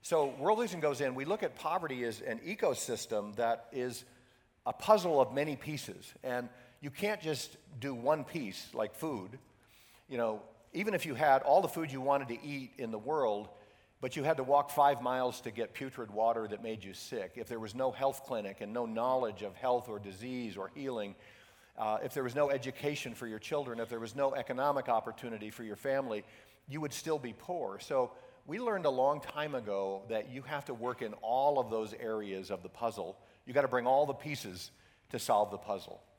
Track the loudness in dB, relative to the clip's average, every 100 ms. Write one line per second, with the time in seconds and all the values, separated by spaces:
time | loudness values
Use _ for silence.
0 | 2 2 2 2 2 4 2 2 0 2
1 | 0 0 -2 0 -2 -2 -2 0 0 -2
2 | -2 -2 -4 -4 -6 2 2 2 -2 -4
3 | 0 -2 -2 0 2 2 -2 -4 -4 -4
4 | -14 -20 _ _ _ _ -6 -4 6 6
5 | 6 4 4 2 -2 -4 -6 -8 -8 -12
6 | -16 -10 -4 -4 -6 -14 -20 _ -12 -2
7 | -2 0 -2 -2 -4 -12 -16 -8 -6 0
8 | 2 2 2 -6 -6 -8 -8 -2 -2 -2
9 | -4 -4 -8 -14 -20 _ _ -20 -20 -20
10 | -6 0 0 0 -10 -20 _ -4 0 0
11 | -2 4 8 8 8 6 6 -2 -4 0
12 | 2 2 2 -6 -6 -8 -8 -8 -4 -4
13 | -2 2 2 2 -4 -16 -20 _ _ _
14 | -6 0 2 2 6 4 4 6 6 6
15 | 2 2 0 0 -8 -4 -6 -4 -8 -8
16 | -6 2 4 4 -2 -4 -6 -6 -8 -12
17 | -6 -6 -6 -8 -8 -6 -6 0 0 2
18 | 0 0 -4 -4 -4 -6 -6 -4 -2 0
19 | 2 4 2 -2 -8 -2 2 2 0 -8
20 | -8 -10 -8 -6 -6 -6 -8 -6 -4 -4
21 | -6 -10 -20 -20 -20 -20 -18 -4 0 0
22 | 0 -2 -2 2 2 2 -2 -4 -4 -2
23 | -6 -8 -8 -8 -2 -2 -2 -6 -4 -4
24 | -6 0 2 2 -4 0 2 2 2 2
25 | 0 -8 -8 -8 -8 -10 -10 -4 0 0
26 | 0 -4 -6 -20 -20 -20 -10 -6 -6 -6
27 | -2 -2 -2 -10 -8 -4 -4 -6 0 2
28 | 2 -2 -20 -20 -8 -4 -2 2 2 4
29 | 4 4 -4 -4 -2 -2 -2 0 0 -4
30 | -2 -4 -4 -10 -6 -6 -4 -4 -4 -4
31 | -6 -4 0 4 6 4 2 0 -2 -4
32 | -4 -2 -2 -6 -4 -6 -6 -2 -2 -2
33 | -8 -10 -20 -20 0 2 4 4 6 6
34 | 4 0 -6 -6 -6 -10 -12 -16 -20 _
35 | _ -6 4 6 4 0 -4 -6 -6 -16
36 | _